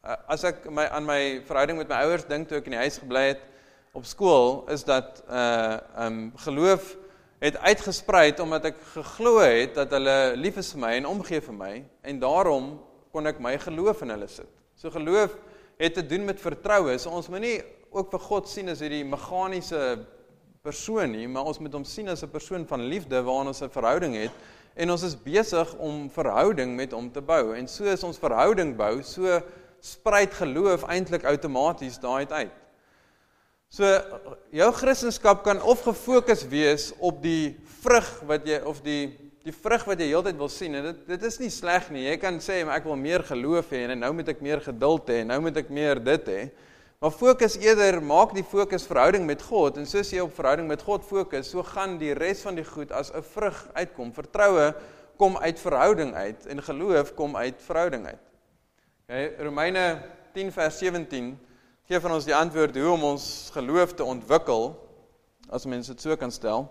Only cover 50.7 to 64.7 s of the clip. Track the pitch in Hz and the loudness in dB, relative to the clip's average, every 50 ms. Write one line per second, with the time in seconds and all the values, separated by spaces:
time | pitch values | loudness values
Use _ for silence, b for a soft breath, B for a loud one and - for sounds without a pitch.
50.7 | 151 147 - 202 208 190 - - 196 196 180 190 151 135 131 - - 180 175 - | -4 -4 -2 -2 -2 -2 -2 -2 -2 -2 -2 -2 -4 -6 -6 -4 -6 -6 -6 -4
51.7 | - 202 196 190 180 165 156 147 143 143 160 180 196 190 - 208 185 165 160 - | -6 -6 -4 -4 -4 -4 -4 -4 -2 0 0 -2 -2 -4 -6 -8 -8 -8 -10 -10
52.7 | - 151 147 - - - 143 - - 160 151 - - 214 214 196 - - - - | -10 -12 -10 -6 -6 -6 -6 -6 -10 -10 -12 -10 -6 -4 -2 -2 -4 -6 -16 -10
53.7 | - 151 180 175 - - 120 120 117 151 139 - - 208 208 202 190 165 147 151 | -8 -8 -8 -8 -8 -12 -12 -10 -10 -12 -14 -8 2 4 4 6 6 6 4 4
54.7 | 151 B B B B B B B B - 202 190 185 - - 165 165 - - 180 | 2 B B B B B B B B 2 4 4 4 2 -2 -2 -2 -2 -4 -2
55.7 | 151 123 143 202 214 165 156 131 110 80 98 104 110 - - - 139 143 - - | 2 4 6 6 6 4 0 -4 -4 -6 -6 -8 -8 -12 -14 -12 -12 -12 -10 -10
56.7 | 143 139 175 202 180 147 143 - - - 156 143 139 101 120 127 131 - - - | -8 -4 0 2 4 4 2 2 -4 -6 -6 -4 -4 -4 -4 -4 -6 -10 -10 -4
57.7 | 170 160 175 180 139 117 98 69 - - _ _ _ _ _ _ _ _ _ _ | 0 0 0 0 -2 -6 -10 -12 -16 -16 _ _ _ _ _ _ _ _ _ _
58.7 | _ _ _ _ _ _ _ - 120 131 143 151 - - 147 151 143 143 156 175 | _ _ _ _ _ _ _ -10 -6 -6 -6 -6 -8 -8 -10 -6 -2 -2 -2 0
59.7 | 185 185 185 175 165 156 - - - - - _ _ 190 190 190 - 190 160 156 | 2 2 2 0 0 -2 -8 -16 -20 -20 -20 _ _ -8 -8 -6 -2 0 -2 -2
60.7 | 156 - 185 185 175 175 156 - 143 127 120 123 135 143 b b b b b b | 0 -2 -2 -2 -2 -2 -6 -6 -8 -8 -8 -8 -12 -14 b b b b b b
61.7 | b b b _ 180 175 156 175 165 156 139 147 143 151 165 170 151 160 156 147 | b b b _ -2 0 0 0 -2 -2 0 2 2 2 2 2 2 2 2 2
62.7 | 127 135 143 170 175 165 151 147 143 139 - - - - - - - 151 127 127 | 2 0 2 2 2 2 2 0 -2 -2 -6 -10 -12 -12 -14 -10 -8 -6 -4 0
63.7 | 160 180 180 175 175 - 143 123 127 120 107 107 147 165 - - 123 113 113 139 | 4 2 2 2 0 -6 -6 -6 -6 -8 2 4 4 4 4 4 0 0 0 -4